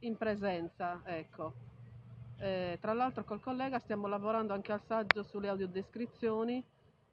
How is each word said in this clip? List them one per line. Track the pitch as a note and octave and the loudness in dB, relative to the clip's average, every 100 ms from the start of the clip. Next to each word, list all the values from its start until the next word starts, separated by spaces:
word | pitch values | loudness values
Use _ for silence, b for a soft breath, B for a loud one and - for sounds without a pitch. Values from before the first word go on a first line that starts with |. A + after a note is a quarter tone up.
in | A#3+ G#3+ | -4 0
presenza, | A3 G#3 G3 F3+ E3+ - F3 F3 | 2 2 2 2 -2 -2 -2 -2
ecco. | F3+ E3 D#3 - D#3+ - - - - - - - - - | -4 -4 -4 -6 -6 -6 -14 -16 -16 -16 -14 -14 -12 -4
Eh, | G3 F#3 F3+ F3 | 0 2 0 0
tra | G#3 | 0
l'altro | A#3 B3+ - | 4 2 0
col | G#3 G#3 | -4 -4
collega | - B3+ C4+ B3 | -2 0 0 0
stiamo | - G#3 G3+ | 0 0 2
lavorando | G3+ G#3 A3+ A3 | 2 4 4 2
anche | G3 G3 | 0 0
al | G#3 | -2
saggio | - A3+ G#3 G#3+ | 2 2 4 2
sulle | G3+ G3+ G3+ | 2 -2 0
audiodescrizioni | G3 F#3+ F#3 G3 A3+ A#3 - A3+ A3 A3+ B3 B3 _ - _ _ | 0 0 -2 -4 -4 -6 0 2 2 2 0 -4 _ -20 _ _